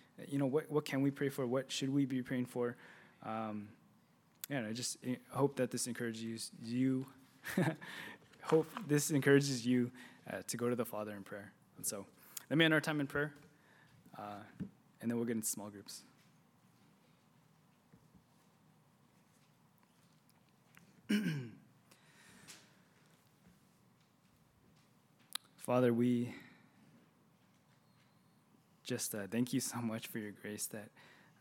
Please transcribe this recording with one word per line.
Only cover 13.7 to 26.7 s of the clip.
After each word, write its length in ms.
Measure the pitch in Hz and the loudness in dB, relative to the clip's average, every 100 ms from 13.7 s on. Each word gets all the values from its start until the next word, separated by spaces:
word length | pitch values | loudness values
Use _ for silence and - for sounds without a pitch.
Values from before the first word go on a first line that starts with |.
| - - - - - | -20 -20 -20 -18 -12
uh, 240 | 104 104 104 - - - - - | -10 -10 -12 -10 -10 -12 -20 -8
and 100 | 117 | -4
then 60 | 117 | -2
we'll 100 | 117 | 0
get 100 | 113 | -2
into 120 | 107 | -2
small 220 | - 104 | -4 -8
groups. 320 | 101 104 - - - - - _ _ - - - _ _ _ _ _ _ _ _ _ _ - - - _ _ _ _ - - _ _ _ - _ _ _ _ _ _ _ _ - _ _ - _ _ _ - - - - | -12 -14 -16 -18 -20 -20 -20 _ _ -20 -20 -20 _ _ _ _ _ _ _ _ _ _ -20 -20 -20 _ _ _ _ -20 -20 _ _ _ -20 _ _ _ _ _ _ _ _ -20 _ _ -20 _ _ _ -20 -20 -8 0
<clears throat> 100 | 214 185 151 117 92 - - - - - - - - - - - - - _ - - _ _ - - _ _ _ _ _ _ _ _ _ _ _ _ _ _ _ _ _ - - - | 2 2 -2 -4 -12 -20 -20 -20 -20 -20 -20 -20 -20 -20 -20 -20 -20 -20 _ -20 -20 _ _ -20 -20 _ _ _ _ _ _ _ _ _ _ _ _ _ _ _ _ _ -18 -18 -8
Father, 360 | - 123 123 | 2 6 6
we 420 | 117 123 120 120 - - - - | 6 6 4 0 -6 -16 -20 -20